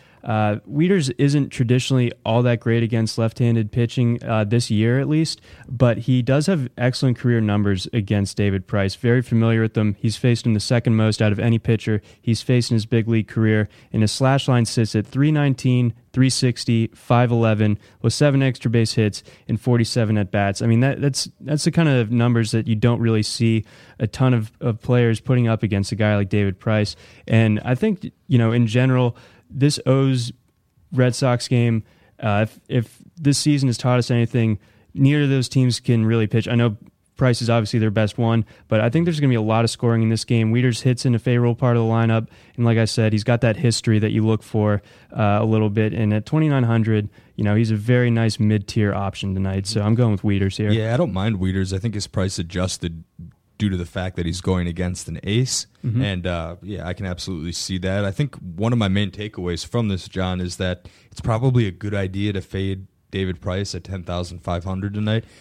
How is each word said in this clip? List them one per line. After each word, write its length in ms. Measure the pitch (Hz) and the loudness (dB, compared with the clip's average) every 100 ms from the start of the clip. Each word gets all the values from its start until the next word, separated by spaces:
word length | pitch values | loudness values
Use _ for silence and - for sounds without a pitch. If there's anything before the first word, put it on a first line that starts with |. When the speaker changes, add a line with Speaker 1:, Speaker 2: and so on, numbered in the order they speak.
| _ _ | _ _
Speaker 1:
uh, 320 | - 110 107 107 - | -4 -2 0 -2 -4
Wieters 420 | 143 175 196 131 - | -2 2 2 0 0
isn't 320 | 139 147 139 | 2 2 0
traditionally 600 | - 117 123 - 131 120 - - | -2 0 0 2 0 0 -2 -2
all 180 | 113 | 0
that 180 | 123 117 | 2 0
great 200 | - 117 | 0 0
against 360 | 117 117 110 - | 0 0 -2 -2
left-handed 560 | 113 - 120 117 107 | -2 0 0 0 0
pitching, 500 | - 117 - 120 117 | -2 -2 0 0 0
uh, 220 | - 110 104 | -2 -2 0
this 260 | 117 - | 0 0
year 260 | 104 113 127 | 2 2 2
at 80 | 139 | 0
least, 320 | 151 156 - - - - | 0 -2 -6 -16 -20 -12
but 300 | 123 123 107 | 2 2 2
he 240 | 113 127 | 0 0
does 240 | 120 135 156 | 2 0 0
have 240 | 185 123 - | -2 -4 -4
excellent 400 | 123 123 135 120 | -2 0 0 0
career 240 | 123 117 | 0 2
numbers 480 | 110 104 101 98 - | 2 0 0 -2 -2
against 460 | 117 98 104 98 - | -4 0 0 -2 -2
David 280 | 104 98 92 | -2 -2 -2
Price. 300 | 104 98 - | -2 -2 -2
Very 260 | 120 123 | 0 0
familiar 400 | 120 117 113 113 | 2 0 2 2
with 120 | 110 | 0
them. 240 | 113 107 101 | 0 -2 -2
He's 160 | 117 104 | -4 -2
faced 300 | 127 117 120 | 0 0 0
him 80 | |
the 80 | 107 | 0
second 340 | - 123 120 110 | 0 0 2 2
most 260 | 110 104 | 2 2
out 120 | 107 | 0
of 60 | 104 | 2
any 200 | 117 113 | 0 0
pitcher 420 | - 113 - 107 - - | 0 -2 0 -4 -4 -8
he's 200 | - 110 | -4 -2
faced 300 | - 123 117 | 0 0 2
in 40 | 113 | -2
his 100 | 107 | 0
big 240 | 117 110 | 0 2
league 180 | 113 101 | 0 -2
career, 400 | - 110 110 104 - _ | 0 2 2 0 -6 _
and 100 | 117 | 0
his 120 | 107 | 0
slash 340 | - 131 135 - | 2 2 2 2
line 160 | 123 | 0
sits 320 | 113 - 110 110 | 2 0 0 0
at 100 | 101 | -2
three 240 | 131 147 | 0 2
nineteen, 640 | 151 143 127 131 123 120 - _ | 2 0 0 0 2 0 -4 _
three 160 | - 131 | 0 2
sixty, 580 | - 127 117 - 117 113 - | 2 0 0 0 0 0 -4
five 340 | - 120 123 | 2 4 4
eleven, 480 | 120 113 107 107 101 - _ | 4 2 2 2 0 -6 _
with 120 | 117 | -2
seven 280 | - 147 139 | 2 2 4
extra 300 | 135 120 123 | 2 0 0
base 220 | 117 110 | 2 2
hits 300 | - 107 - - - - | 2 0 -2 -10 -14 -6
and 100 | 117 | -4
forty-seven 580 | - 120 113 123 107 107 | 2 2 2 0 0 0
at-bats. 440 | 98 104 98 95 | 0 0 0 0
I 60 | 117 | 2
mean, 120 | 113 | 2
that, 220 | 131 135 | 2 0
that's, 260 | 143 131 - - | -2 -2 -6 -10
that's 240 | - 151 - | -6 -2 0
the 60 | |
kind 180 | 165 160 | 2 2
of 220 | 131 107 | 2 2
numbers 400 | 120 120 117 107 | 2 2 2 0
that 140 | 113 113 | 0 0
you 100 | 110 | 0
don't 260 | 120 120 | 2 2
really 220 | 117 110 | 2 0
see 420 | 104 - 113 110 - - - - | -2 0 0 0 -2 -12 -20 -8
a 80 | 110 | -6
ton 260 | - 131 | 0 2
of, 200 | 123 107 - | 2 -2 -6
of 180 | 120 110 | -6 -4
players 380 | - 123 117 110 | 0 2 2 0
putting 300 | - 127 117 | 0 0 2
up 140 | 110 | 0
against 280 | 107 98 98 | 0 -2 -2
a 40 | 101 | 0
guy 180 | 107 104 | 0 2
like 140 | 101 | 0
David 300 | 104 101 95 | 0 0 -2
Price. 360 | - 107 104 - - - - | -2 0 0 -4 -20 -16 0
And 320 | 113 110 107 - | 2 4 2 -2
I 100 | 127 | -2
think, 340 | 220 190 - - - | 0 -2 -8 -14 0
you 100 | 127 | 2
know, 160 | 113 | 2
in 140 | 120 117 | 2 0
general, 500 | 120 131 127 123 - - _ _ 139 | 2 2 2 0 -4 -14 _ _ -2
this 240 | 143 143 - | 0 0 0
O's 460 | 135 135 127 117 - _ _ _ _ _ | 2 2 0 -4 -10 _ _ _ _ _
Red 220 | 127 127 | 0 0
Sox 340 | 117 135 120 - | 2 0 -2 0
game, 360 | 123 117 113 - _ _ - | 0 2 0 -4 _ _ -8
uh, 280 | 113 104 107 | -2 0 0
if, 100 | - - | -4 -4
if 280 | 135 110 - - - | -4 -4 -8 -20 -4
this 200 | 143 139 | 0 2
season 320 | 156 147 131 | 2 2 2
has 80 | 113 | 0
taught 220 | 131 123 | 0 0
us 100 | - | 2
anything, 480 | 120 117 127 113 107 _ _ _ - | 0 0 0 0 -2 _ _ _ 2
neither 280 | 135 147 | 2 4
of 60 | 143 | 2
those 180 | 135 123 | 0 0
teams 320 | 139 127 113 | 2 2 0
can 260 | - 120 110 | 0 2 2
really 180 | 113 107 | 2 2
pitch. 220 | 117 - | 0 0
I 80 | 117 | 2
know 220 | 120 104 - _ _ - | 2 -2 -10 _ _ -2
Price 220 | 127 117 | 0 2
is 120 | 117 | 2
obviously 260 | 117 107 120 | 0 0 0
their 140 | 110 | 0
best 260 | 104 107 - | 2 0 0
one, 280 | 117 113 107 - - | 0 0 -2 -8 -2
but 140 | 110 | 0
I 80 | 113 | 2
think 160 | 156 170 | 0 0
there's 140 | 156 | 0
gonna 100 | 139 | 2
be 60 | 120 | 2
a 60 | |
lot 200 | 107 113 | 2 2
of 60 | 113 | 0
scoring 320 | - 120 113 | 0 0 2
in 80 | 113 | 2
this 160 | 113 - | 0 0
game. 260 | 117 110 | 0 2
Wieters 300 | 117 127 113 | 2 0 0
hits 240 | 127 120 131 | 0 0 0
in 80 | |
a 60 | 117 | 0
favorable 340 | - 120 120 | 0 2 2
part 240 | 117 127 120 | 0 0 2
of 60 | |
the 60 | 113 | 2
lineup, 400 | 113 113 113 113 - - - | 2 2 0 -2 -10 -14 -2
and 100 | 117 | 2
like 140 | 113 | 2
I 60 | 110 | 2
said, 280 | - 110 | 0 0
he's 100 | 107 | 0
got 180 | 107 117 | 0 2
that 140 | - - | 2 2
history 420 | 123 110 - 107 | 0 0 2 2
that 100 | 107 | 2
you 160 | 110 110 | 2 2
look 160 | 110 | 0
for, 400 | - 110 104 104 - - - - | -2 -2 0 0 -4 -20 -10 0
uh, 220 | 107 104 | 2 2
a 60 | 110 | 2
little 240 | 110 107 | 2 2
bit. 240 | 104 110 | 0 0
And 180 | - 107 107 | 0 0 0
at 100 | - | 0
twenty-nine 380 | 156 156 139 | 0 2 2
hundred, 460 | 120 117 110 107 101 - _ - | 2 2 2 0 -2 -8 _ -4
you 80 | |
know, 100 | 107 | 0
he's 160 | 104 113 | 2 2
a 60 | 107 | 0
very 340 | 110 123 120 | 0 2 2
nice 300 | 117 113 - | 2 0 0
mid-tier 520 | 107 107 95 - 104 | 2 0 0 -2 0
option 440 | 101 98 - 101 95 | 0 -6 -6 -6 -4
tonight, 320 | 95 95 98 | -4 -4 -4
so 160 | 110 | -2
I'm 100 | 104 | 0
going 200 | 113 120 | 2 2
with 100 | 101 | 0
Wieters 340 | 107 98 98 - | 0 0 -2 -2
here. 140 | 107 | -2
Speaker 2:
Yeah, 240 | 110 110 120 | 0 0 -2
I 20 | |
don't 160 | 175 | -2
mind 240 | 92 101 101 | -2 -2 -2
Wieters. 340 | 92 95 92 95 | -2 -2 -2 -4
I 20 | |
think 160 | 113 | -4
his 140 | 104 - | -6 -6
price 320 | - 95 - | -4 -4 -4
adjusted 640 | 82 92 92 - 90 82 82 - 85 - _ - | -6 -4 -4 -4 -8 -10 -16 -20 -20 -20 _ -6
due 100 | 104 | -4
to 80 | 92 | -2
the 80 | 87 | -6
fact 300 | 98 90 90 | -8 -6 -6
that 100 | 85 | -6
he's 160 | 87 | -4
going 260 | - 92 87 | -2 -2 -2
against 400 | 82 90 90 - | -4 -4 -6 -10
an 120 | 80 | -10
ace. 440 | - 107 131 - - _ 131 | -2 -2 0 -4 -8 _ -6
Speaker 1:
Mm-hmm. 160 | 110 | -2
Speaker 2:
And, 260 | 104 90 90 | -2 -4 -4
uh, 280 | 85 80 85 | -6 -6 -12
yeah, 240 | 87 101 85 | -12 -10 -8
I 60 | |
can 120 | 90 98 | -8 -8
absolutely 460 | 90 - 87 82 | -8 -8 -8 -8
see 260 | 85 - 92 | -8 -6 -4
that. 260 | 92 98 | -2 -2
I 60 | 101 | -2
think 260 | 92 147 - | -4 -6 -6
one 360 | 90 85 110 | -14 -4 -2
of 60 | 120 | 0
my 80 | 101 | 0
main 240 | 98 101 | 0 -2
takeaways 540 | 98 104 - 90 85 - | -6 -12 -8 -6 -6 -4
from 240 | 120 110 | -4 -2
this, 180 | 95 - | -4 -6
John, 340 | 95 92 92 | -6 -4 -4
is 160 | 90 - | -6 -4
that 320 | 92 90 - - _ | -4 -6 -10 -20 _
it's 100 | - | -10
probably 460 | - 113 131 123 107 | -4 -2 2 2 0
a 40 | |
good 220 | 87 104 | -4 -6
idea 400 | 101 95 98 104 | -4 -4 -4 -4
to 80 | 98 | -4
fade 460 | - 98 95 95 98 _ _ | -6 -6 -4 -6 -10 _ _
David 280 | 98 92 85 | -6 -4 -4
Price 360 | - 92 101 90 | -6 -6 -6 -10
at 80 | |
ten 200 | - 95 | -10 -10
thousand 360 | 87 87 87 90 | -8 -8 -8 -10
five 240 | - 87 | -6 -6
hundred 320 | 90 95 101 101 | -6 -6 -6 -4
tonight. 280 | 107 110 - - | -2 -2 -4 -12